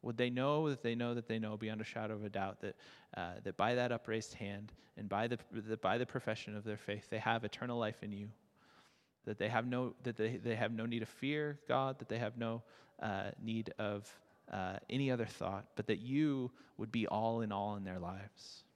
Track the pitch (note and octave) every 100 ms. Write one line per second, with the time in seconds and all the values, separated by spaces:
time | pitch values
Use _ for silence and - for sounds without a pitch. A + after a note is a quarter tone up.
0 | A2 A#2 B2 B2 C3+ D3 D#3 C3+ A#2 A#2
1 | A#2+ A#2+ A2+ A2+ G#2+ G#2+ A2 G#2+ G#2+ A#2
2 | A2 G#2+ G#2 G2+ G2 - G2+ - - -
3 | - - F2 F2+ G2 F#2 G#2 B2 B2 A#2
4 | - A2 - - G2+ G2+ G#2 - - -
5 | G#2 G2 A#2 A#2 - A2 G#2+ A2 - A2+
6 | B2 C3 - A2 - G#2 A2 G#2 - G#2
7 | - A2 A2 A#2 A2 - B2 A#2+ G#2+ G#2+
8 | G#2 G2+ G#2 A2+ _ _ - - - _
9 | _ _ - G2+ G#2+ A#2 B2 B2 B2+ -
10 | B2 A2 A2 B2+ A#2+ A2 A#2 A#2 A2+ A#2
11 | A2 - C3+ D3+ D3 D3 - B2+ C3+ C3
12 | - A2+ A2 A#2+ A#2 A2+ - - - -
13 | A2 G2 G2 - A2+ A2+ G#2+ - G#2+ G#2
14 | G#2 - - - - G2 F#2 F#2+ - B2+
15 | C3+ B2 A2 - F#2+ G2 - - G#2 G2+
16 | A#2 C#3 D#3 C#3 B2 - - - A2 A#2
17 | G#2+ G#2 A2+ A2+ G#2+ G2+ G2+ G#2 F#2+ F#2
18 | F2 F#2+ G2+ - - - -